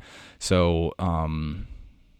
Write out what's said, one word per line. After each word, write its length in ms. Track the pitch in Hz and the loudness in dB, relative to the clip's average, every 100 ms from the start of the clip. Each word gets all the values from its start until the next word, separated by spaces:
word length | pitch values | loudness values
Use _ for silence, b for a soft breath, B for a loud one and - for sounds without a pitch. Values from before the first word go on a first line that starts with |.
| B B B B | B B B B
So, 560 | - 92 85 82 82 - | 0 4 4 4 0 -2
um, 720 | 90 82 80 78 78 95 - b b b _ | -2 0 0 -2 -4 -6 -10 b b b _